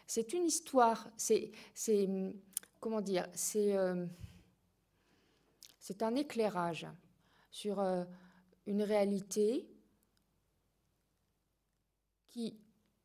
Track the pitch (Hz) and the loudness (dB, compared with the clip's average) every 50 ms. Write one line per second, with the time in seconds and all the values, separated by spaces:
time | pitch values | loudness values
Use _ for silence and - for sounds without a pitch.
0 | - - - 226 220 226 - 349 359 330 294 - - - - 262 240 226 226 - | -10 -4 -2 -2 -2 -2 0 0 2 2 2 0 -4 2 6 6 6 6 4 0
1 | - - - - - - 220 202 - - - - - - - - - - 220 202 | -6 -14 -10 -8 0 2 2 2 2 -2 -10 -16 -20 -20 -12 -8 0 2 4 4
2 | 202 185 196 190 190 190 190 196 190 - - - - - _ _ - 226 220 220 | 4 2 0 -2 -4 -4 -6 -10 -16 -12 -12 -12 -12 -12 _ _ -8 -4 -4 -4
3 | 196 190 196 175 180 180 - - - - - 214 208 208 202 196 190 180 180 180 | -2 0 -2 -2 -2 -2 -6 -6 -6 -2 0 0 2 2 2 2 0 0 0 -2
4 | 175 175 175 - - - - - - _ _ _ _ _ _ _ _ _ _ _ | -4 -6 -8 -12 -16 -18 -18 -20 -20 _ _ _ _ _ _ _ _ _ _ _
5 | _ _ _ _ _ _ _ _ _ _ _ _ - - - _ - - 190 202 | _ _ _ _ _ _ _ _ _ _ _ _ -20 -20 -20 _ -14 -12 -6 -2
6 | 226 220 233 269 294 294 - 226 220 208 196 180 170 170 165 151 165 156 160 165 | -2 0 0 0 -2 -2 0 0 0 0 2 0 0 0 -2 -4 -8 -12 -14 -18
7 | - _ _ _ _ _ _ _ _ _ - - - 208 196 190 196 190 185 180 | -20 _ _ _ _ _ _ _ _ _ -16 -8 -4 -4 -2 0 0 0 0 0
8 | 180 180 - - - - - - _ _ _ _ _ - 202 202 208 202 214 208 | -2 -6 -10 -18 -20 -20 -20 -20 _ _ _ _ _ -4 -2 -2 0 2 4 4
9 | 202 202 202 196 196 - - 208 208 214 240 320 - - - - _ _ _ _ | 4 4 2 -2 -4 -4 0 2 2 2 2 0 -4 -8 -18 -20 _ _ _ _
10 | _ _ _ _ _ _ _ _ _ _ _ _ _ _ _ _ _ _ _ _ | _ _ _ _ _ _ _ _ _ _ _ _ _ _ _ _ _ _ _ _
11 | _ _ _ _ _ _ _ _ _ _ _ _ _ _ _ _ _ _ _ _ | _ _ _ _ _ _ _ _ _ _ _ _ _ _ _ _ _ _ _ _
12 | _ _ _ _ _ _ - 240 233 220 - - - _ _ _ _ _ _ _ | _ _ _ _ _ _ -10 -6 -6 -6 -8 -10 -20 _ _ _ _ _ _ _